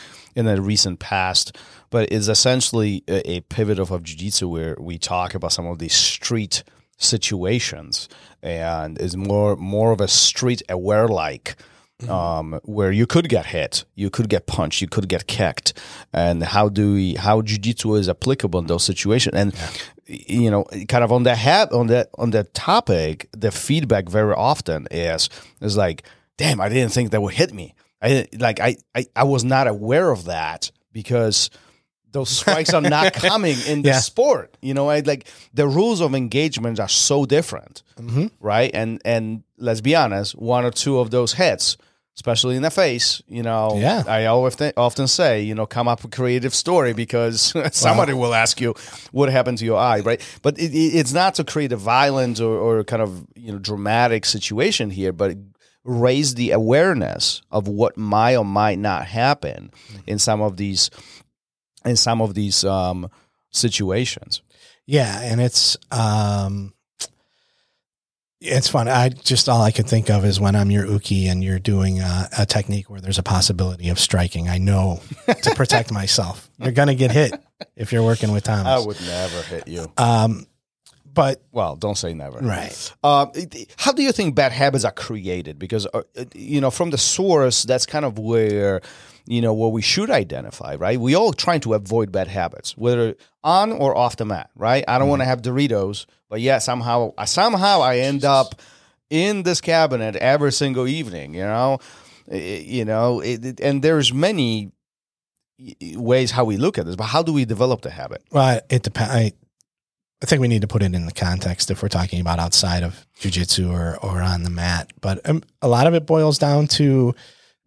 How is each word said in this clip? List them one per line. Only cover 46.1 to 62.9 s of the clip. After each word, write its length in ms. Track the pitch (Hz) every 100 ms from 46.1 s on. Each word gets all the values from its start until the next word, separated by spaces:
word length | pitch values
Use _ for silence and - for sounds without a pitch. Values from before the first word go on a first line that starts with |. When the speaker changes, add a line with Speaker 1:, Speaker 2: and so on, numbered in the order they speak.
Speaker 1:
a 20 | -
creative 380 | 127 123 127 -
story," 380 | 160 180 127
because 600 | 113 117 120 117 113 - 170
<laughs> 80 | 147
somebody 420 | - 156 190 160
Speaker 2:
Wow. 60 | 131
Speaker 1:
will 120 | 120
ask 260 | 117 113 -
you 120 | 120 110 - - -
what 180 | - 135
happened 280 | 131 123 120
to 60 | 113
your 120 | 107
eye, 220 | 123 107
right? 200 | 104 120 - -
But 140 | 147 147
it, 140 | 165
it, 220 | 147 160 165
it's 140 | 131
not 220 | 151 190 -
to 80 |
create 280 | 147 156 139
a 40 | 117
violent 600 | 101 123 196 135 127 110
or, 160 | 113 110
or 260 | 113 113
kind 180 | 104 113
of, 240 | 107 92 - -
you 160 | 117
know, 60 | 101
dramatic 640 | 98 104 101 117 123 113 -
situation 640 | 107 - 104 190 - 110
here, 200 | 95 95
but 240 | 87 101 95 98 _ _ _
raise 500 | 123 120 123 135 147 120
the 160 | 120
awareness 920 | 110 110 139 185 147 65 50 - - -
of 160 | 107 101
what 280 | 104 113 -
might 380 | 107 104 113 127
or 100 | 101
might 320 | 101 107 95
not 260 | 104 87 87
happen 640 | 113 127 143 73 53 50 _ -
Speaker 2:
Mm-hmm. 120 | 104 -
Speaker 1:
in 120 | 104
some 220 | - 107
of 160 | 107 92
these, 320 | 101 92 - - - - _ _ _ _ _ _ 120
in 100 | 117
some 260 | - 117
of 120 | 110 95
these, 280 | 101 92 98
um, 440 | 95 90